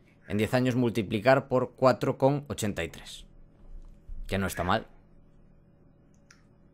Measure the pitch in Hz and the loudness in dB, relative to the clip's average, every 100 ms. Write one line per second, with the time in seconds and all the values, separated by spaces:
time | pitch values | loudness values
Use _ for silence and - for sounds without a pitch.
0 | - _ - 104 110 127 127 123 120 113 | -20 _ -4 -2 2 2 2 2 2 0
1 | 90 110 131 131 - 127 123 - 127 110 | -2 0 4 4 4 -2 -2 4 4 4
2 | 135 - 135 143 147 101 104 85 82 - | 0 2 2 2 -4 -4 -4 -4 -6 -8
3 | - - - - - - - - - - | -18 -18 -20 -20 -20 -20 -18 -16 -16 -18
4 | - - - 95 90 - 87 110 - - | -12 -10 -4 -4 -2 -2 0 0 -2 -20
5 | - - - - - - - - - - | -20 -20 -20 -20 -20 -20 -20 -20 -20 -20
6 | - - - - - - - | -20 -20 -20 -20 -20 -20 -20